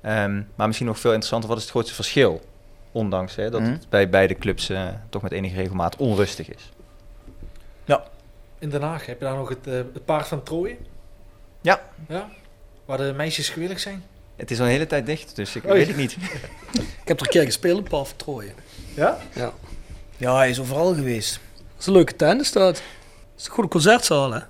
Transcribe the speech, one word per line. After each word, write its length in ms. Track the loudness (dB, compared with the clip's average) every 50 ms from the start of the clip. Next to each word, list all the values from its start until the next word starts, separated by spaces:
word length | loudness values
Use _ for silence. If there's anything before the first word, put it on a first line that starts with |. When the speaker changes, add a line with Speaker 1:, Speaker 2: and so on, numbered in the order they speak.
Speaker 1:
Ehm, 400 | -2 0 0 0 2 0 -2 -4 -6 -8 -4
maar 120 | 0 0
misschien 200 | 0 0 0 -2
nog 120 | -2 -2 0
veel 100 | 2 2
interessanter, 380 | 2 2 2 -2 -2 -2 -2 -2
wat 80 | -4
is 60 | -4 -4
het 80 | -2 -2
grootste 220 | -2 -2 -2 -6
verschil? 460 | -6 -6 0 4 4 6 4 4 0 -8 -16 -20 -20 -20 -20 -20 -20 -20 -8
Ondanks, 440 | -4 -2 -2 0 0 -2 -2 -4 -4
hè, 140 | -4 -4 -2
dat 120 | -2 0
Speaker 2:
Mhm. 100 | 0 0
Speaker 1:
het 180 | -2 -4 -4 2
bij 200 | 4 4 4 6
beide 260 | 6 6 6 4 2
clubs, 340 | 0 -2 -2 -2 -2 -4 -4
eh, 140 | -4 -4 -4 -6 -8 -10 -14 -10
toch 120 | -10 -8
met 100 | -6 -4
enige 240 | -4 -4 -4 -4 -4
regelmaat 400 | -4 -4 -4 -2 -2 -2 -2 -2
onrustig 540 | 0 0 0 2 2 2 0 -2 -10 -12 -12
is. 220 | -14 -18 -18 -20 -20 -20 -20 -20 -20 -20 -20 -20 -20 -20 -20 -20 -16 -14 -16 -14 -14 -16 -18 -18 -20 -16 0
Speaker 2:
Ja. 180 | 0 0 0 0 -8 -20 -20 -20 -20 -20 -20 -20 -20 -16 -10
Speaker 3:
In 100 | -8 -6
Den 120 | -4 -4
Haag, 240 | -4 -4 -6 -8 -10
heb 140 | -12 -10 -6
je 60 | -6
daar 100 | -4 -4
nog 140 | -4 -6 -6
het, 180 | -8 -10 -8
eh, 60 | -6 -6
het 320 | -6 -6 -6 -12 -12 -2
paard 220 | -2 -2 0 0
van 160 | -4 -6 -8 -6
Troje? 320 | -6 -4 -4 -4 -6 -6 -10 -16 -16 -16 -18 -18 -18 -20 -20 -20 -20 -20 -20 -20 -20 -20 -2
Speaker 1:
Ja. 200 | 2 2 2 2 2 -16 -18 -18 -12
Speaker 3:
Ja? 220 | -8 -8 -8 -8 -10 -16 -20 -20 -20 -20 -20 -20 -20 -20 -20 -10
Waar 120 | -8 -4
de 160 | -4 -2 -4 -2
meisjes 340 | -4 -4 -4 -2 -4 -4 -4
gewillig 300 | -4 -4 -6 -6 -6 -8
zijn? 240 | -8 -10 -10 -14 -16 -18 -20 -20 -20 -20 -14
Speaker 1:
Het 160 | -14 -8 -6
is 80 | -2 0
al 60 | 2
een 60 | 2
hele 160 | 2 2 0
tijd 180 | 0 -2 -2 -2
dicht, 300 | -2 -6 -6 -8 -14 -8
dus 200 | -8 -8 -6 -8
ik 80 | -8 2
Speaker 3:
Oei. 80 | 4 6
Speaker 1:
weet 140 | 6 6
het 100 | 4 2
niet. 180 | -2 -2 -4 -4 -8 -10 -8 -8 -10 -12 -12 -16
<laughs> 440 | -16 -16 -4 -4 -4 -4 -4 -10 -12
Speaker 4:
Ik 60 | -2
heb 120 | -2 0 0
er 60 | 0
een 60 | 4
keer 120 | 4 4 4
gespeeld, 320 | 4 0 0 2 2 2
een 60 | 2 0 -4
paar 160 | -4 -4 -4
van 100 | -6 -10
Troje. 320 | -12 -10 -8 -8 -8 -10 -12 -16 -18 -20 -20 -20 -18 -18 -12 -2
Speaker 3:
Ja? 220 | 2 2 2 2 0 -8 -12 -6
Speaker 4:
Ja. 200 | -6 -6 -6 -6 -10 -16 -14 -14 -14 -14 -16 -16 -16 -16 -18 -10
Speaker 2:
Ja, 180 | -4 0 2 4
hij 140 | 6 4 4
is 100 | 4 -2
overal 340 | -4 -4 0 2 2 2 2
geweest. 460 | 2 0 0 -2 -2 -2 -4 -6 -8 -12 -18 -20
Speaker 4:
Dat 80 | -20 -20 -20 -14 -6
is 60 | 0
een 80 | 6 8
leuke 220 | 8 8 6 4
tent, 260 | 2 4 4 4 4
is 100 | 0 0
dat. 220 | 4 6 4 4 4
Dat 80 | 0 -8 -14 -18 -20 -20 -20 -20 -20 -20 -20 -18
is 80 | -16 -14
een 60 | -4
goede 180 | -2 0 0 2
concertzaal, 640 | 2 4 8 8 6 6 6 2 2 4 2 0
hè? 80 | -2 -6 -8